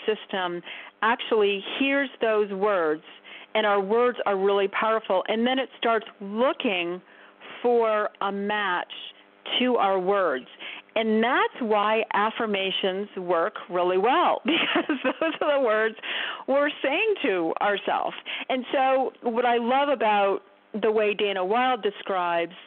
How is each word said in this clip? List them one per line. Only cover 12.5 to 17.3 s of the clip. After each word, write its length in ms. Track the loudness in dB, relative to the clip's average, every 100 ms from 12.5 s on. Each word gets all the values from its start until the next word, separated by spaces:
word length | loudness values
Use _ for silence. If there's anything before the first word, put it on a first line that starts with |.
| -2 -2 -2 -2 -2 -6 -6
work 360 | 0 0 0 -4 -4
really 300 | 0 2 2
well, 420 | 4 4 2 0
<laughs> 20 |
because 520 | 0 0 0 0 -2 -2
those 280 | -2 -2 -2 -2
are 180 | 0 2
the 60 |
words 300 | 2 2 0 -2 -8 -6 -6 -6 -2
we're 240 | 2 0 0
saying 320 | -2 0 0 0
to 280 | 0